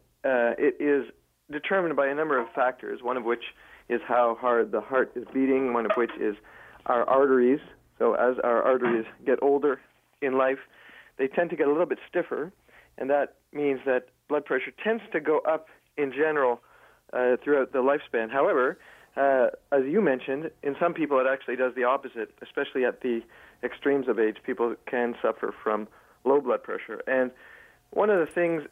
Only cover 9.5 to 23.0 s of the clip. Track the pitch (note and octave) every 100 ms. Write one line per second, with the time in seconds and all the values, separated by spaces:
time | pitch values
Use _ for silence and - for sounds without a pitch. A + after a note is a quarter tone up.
9.5 | C#3 D3 C3 - _ _ _ C#3 C3 C3
10.5 | C3+ - - - - - - C3+ F3 F3
11.5 | D#3 C#3+ D3+ F3 C#3+ - F3+ E3 B2 E3
12.5 | - _ - _ - C3 C#3+ C3+ - _
13.5 | D3 D3 C3 C3+ B2+ B2+ _ - D3 C#3+
14.5 | C3 - - A3 A3+ - E3 D#3 D3+ -
15.5 | D#3 - - _ - C#3 B2+ D#3 D3+ B2+
16.5 | A#2+ - - - _ _ B2+ B2 A#2+ -
17.5 | C#3+ B2+ C3+ C3 D3 - A#2+ A2+ C3+ E3+
18.5 | D#3+ B2+ F3+ - - - - C#3 C3+ A#2+
19.5 | - _ C#3 C3 F#3+ F3 B2+ - C3+ D#3+
20.5 | - C#3+ C3+ E3+ E3+ C#3+ C3+ C3 C3+ -
21.5 | B2 B2+ A#2+ B2 C#3 C3 A#2 G#2+ - A#2+
22.5 | - C#3 C3+ B2 -